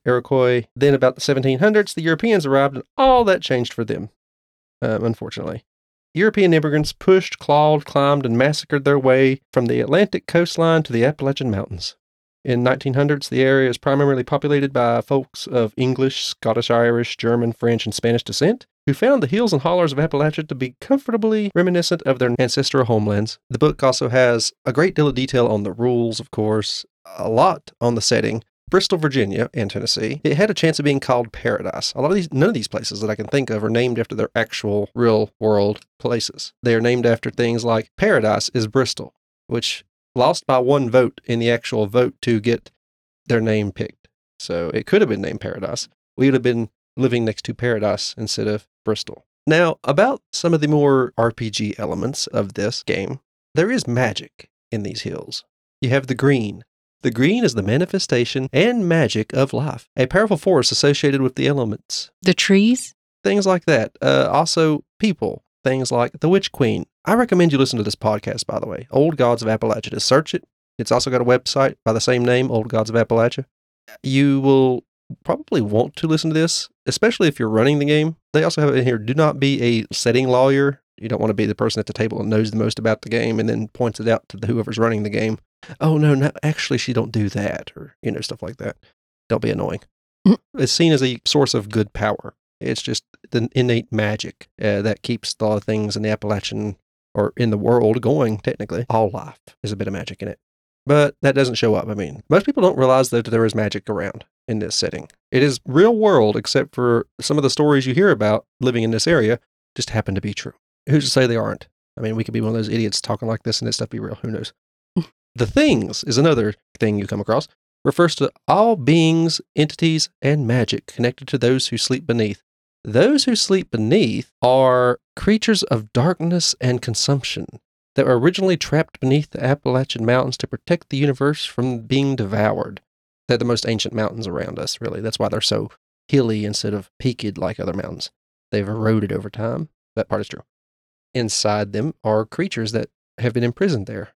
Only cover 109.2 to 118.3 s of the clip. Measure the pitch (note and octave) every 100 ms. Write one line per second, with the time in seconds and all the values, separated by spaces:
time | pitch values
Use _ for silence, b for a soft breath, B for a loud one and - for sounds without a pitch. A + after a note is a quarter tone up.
109.2 | A2 A#2 _ _ _ - - A2 - F#2+
110.2 | G#2 - - - _ _ - D3 C3+ C3+
111.2 | B2+ A2+ G#2+ - - _ _ - A2 A2
112.2 | A2+ A2+ A2 A2+ G#2+ A2+ G#2+ - - G#2+
113.2 | A2+ A2+ A#2 - A#2 - A#2 A2+ A2 A#2
114.2 | A#2 A2 - - _ _ _ - - _
115.2 | _ A#2+ A2+ C#4 D4+ C3+ - - - A#2+
116.2 | D#3+ C3 G#2 - _ - A2 G#2 F#2+ G2+
117.2 | G#2 A#2+ - _ _ _ C#3 D#3 E3+ -
118.2 | C#3